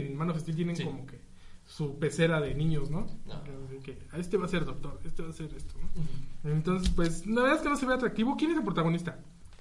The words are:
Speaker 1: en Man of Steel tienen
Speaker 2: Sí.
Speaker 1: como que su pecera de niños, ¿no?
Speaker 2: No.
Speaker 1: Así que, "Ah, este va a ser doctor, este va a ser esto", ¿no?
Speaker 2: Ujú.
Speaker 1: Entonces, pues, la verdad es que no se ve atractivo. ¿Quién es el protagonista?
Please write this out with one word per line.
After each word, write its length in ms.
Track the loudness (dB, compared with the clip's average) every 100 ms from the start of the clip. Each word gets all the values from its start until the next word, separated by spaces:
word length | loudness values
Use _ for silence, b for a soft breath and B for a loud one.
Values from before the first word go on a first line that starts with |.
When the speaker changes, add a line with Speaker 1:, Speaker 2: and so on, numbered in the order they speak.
| 0
Speaker 1:
en 100 | -2
Man 140 | -2
of 80 | -2
Steel 180 | -2 -2
tienen 180 | 0 -2
Speaker 2:
Sí. 80 |
Speaker 1:
como 220 | -4 -4 -10
que 140 | -14 -18 b b b -12
su 320 | -6 -4 0
pecera 420 | 0 4 4 4
de 140 | 2
niños, 360 | 2 2 4 2
¿no? 160 | 0 0 -2 -6
Speaker 2:
No. 80 | -6 -8 -8 -10
Speaker 1:
Así 120 | -10
que, 160 | -12 -12 -10
"Ah, 60 | -8
este 180 | 0 0
va 80 | 2
a 20 |
ser 160 | 0
doctor, 360 | 0 -2 -6 -6
este 180 | -2 -2
va 60 | -4
a 20 |
ser 180 | -8 -10
esto", 200 | -8 -6 0
¿no? 60 | 2
Speaker 2:
Ujú. 640 | 4 2 0 -2 -2 0 2
Speaker 1:
Entonces, 340 | 2 2 4
pues, 360 | 6 4 2 0
la 160 | 4
verdad 140 | 4 4
es 40 |
que 60 | 2
no 60 | 2
se 100 | 2
ve 80 |
atractivo. 420 | 2 2 2 0 2
¿Quién 140 | 2
es 60 | 2
el 60 |
protagonista? 540 | 0 2 2 2 -2 -10 -14 -18 -18 -16